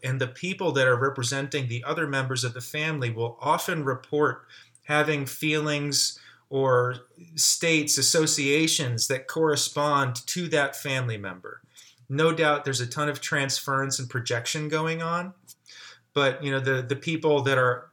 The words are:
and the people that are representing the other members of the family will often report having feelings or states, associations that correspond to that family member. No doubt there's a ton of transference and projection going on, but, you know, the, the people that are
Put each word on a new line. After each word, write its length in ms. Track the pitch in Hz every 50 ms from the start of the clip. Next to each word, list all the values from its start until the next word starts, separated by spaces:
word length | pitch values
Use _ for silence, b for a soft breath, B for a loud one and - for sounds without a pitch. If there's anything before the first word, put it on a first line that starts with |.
| -
and 160 | 131 131 131
the 80 | 131 120
people 440 | - - - 180 190 - 190 165 135
that 120 | 135 131
are 120 | 127 123 120
representing 720 | 127 139 135 - 160 117 139 135 139 143 - 147 131 120
the 160 | 120 120 120
other 220 | 143 151 165 160
members 380 | 143 139 135 131 127 131 120 120
of 100 | 123 117
the 80 | 123
family 480 | 120 - - 151 151 160 156 147 127 117
will 280 | 113 117 117 117 - -
often 420 | - 143 160 170 - - 180 160 143
report 640 | 135 131 123 - - - 147 151 135 123 - - B B B B B B B B
having 420 | - 151 151 147 151 151 143 139
feelings 920 | 127 - - - 156 151 156 151 151 147 147 143 143 139 131 - - - B B B B B B B
or 460 | 135 135 131 131 127 123 123 123 123 120 - _ _ - - - 165
states, 640 | 156 - - - - - 165 160 156 147 151 - 139
associations 1080 | 131 - - 170 156 151 - - 143 139 139 156 160 160 - - 151 123 120 117 - -
that 200 | 139 131 - -
correspond 880 | - 160 160 156 147 131 - - - 147 147 147 147 139 139 127 120 - - -
to 200 | - 180 175 160
that 280 | 156 147 139 - -
family 420 | - - 143 135 131 127 120 110 104
member. 440 | 101 95 90 92 - - 60 - _ b b b b b b b b b
No 220 | 135 143 160 165
doubt 340 | 160 160 160 151 147 143 143
there's 160 | 143 135 117
a 60 | 123 120
ton 200 | - 156 147 147
of 140 | 143 -
transference 800 | - - 160 147 139 135 131 - - - 135 135 135 135 127 -
and 100 | 131 123
projection 580 | - 127 117 - 123 117 117 - - 156 151 151
going 340 | 151 156 160 160 160 165
on, 320 | 165 165 170 175 180 190 185 _ _ - - _ _ B B B B B B B B B -
but, 300 | 143 139 135 135 - 147
you 80 | 139
know, 80 | 139 135
the, 220 | 127 135 135 127
the 140 | 127 120 135
people 460 | 135 - 170 160 160 165 160 147 143 127
that 140 | 135 135 127
are 320 | 127 127 123 123 - -